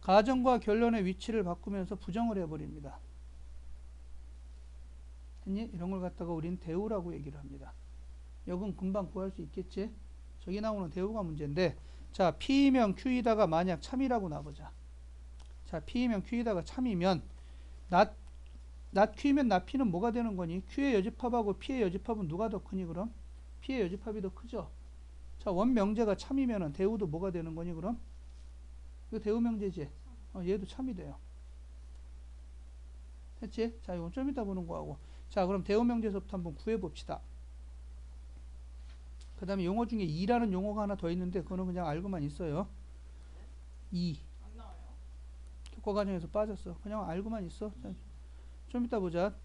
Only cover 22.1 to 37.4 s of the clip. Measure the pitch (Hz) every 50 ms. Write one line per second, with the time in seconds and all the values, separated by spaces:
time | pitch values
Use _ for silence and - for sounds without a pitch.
22.1 | 233 214 202 156 156 175 220 226 220 185 - - - 190 185 165 165 170 202 233
23.1 | - - - - - - - - - - - - 269 254 208 170 175 202 - 226
24.1 | 214 220 190 190 - - - 233 - 220 165 - - - - - - - - -
25.1 | - - - - - - - 208 185 175 208 247 262 226 196 202 214 202 233 208
26.1 | 196 - - - 269 269 269 240 233 202 175 151 143 175 190 196 226 226 214 165
27.1 | 147 165 185 196 170 175 165 165 160 165 170 175 170 160 160 202 240 233 - -
28.1 | - - - - - - - - - - - - - - - - - - - -
29.1 | - 220 208 208 214 233 233 233 226 214 208 196 170 180 147 143 - - - -
30.1 | - - - - - 196 180 175 190 214 196 190 - - 262 262 233 180 160 143
31.1 | 139 - - - - - - - - - - - - - - - - - - -
32.1 | - - - - - - - - - - - - - - - - - - - -
33.1 | - - - - - - - 190 - - 220 233 226 233 - - 180 175 165 170
34.1 | 175 262 262 277 277 254 226 196 190 185 175 165 170 160 151 151 147 - - -
35.1 | - - - - - 208 185 180 202 196 165 - 202 214 240 240 240 233 220 220
36.1 | 196 196 185 - - 190 175 170 147 - - 214 226 220 190 165 156 - - -
37.1 | 160 - - - - -